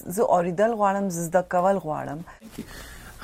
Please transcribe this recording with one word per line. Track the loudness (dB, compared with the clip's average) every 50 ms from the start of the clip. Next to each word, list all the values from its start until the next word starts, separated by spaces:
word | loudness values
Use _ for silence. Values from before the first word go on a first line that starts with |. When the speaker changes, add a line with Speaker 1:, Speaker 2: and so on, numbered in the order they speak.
| -8
Speaker 1:
زه | -4 0 2 2
اوریدل | 4 4 4 4 2 2 2 2 2 2
غواړم، | 2 2 2 2 2 0 -2
زه | -2 -2
زده | -2 2 2 2
کول | 2 2 2 4 4 4 4
غواړم. | 2 0 -4 -6 -6 -6 -6 -8
Speaker 2:
Thank | -10 -10 -14 -16 -20 -20 -16 -14 -14
you. | -14 -14 -14 -16 -16 -16 -16 -16 -18 -18 -16 -4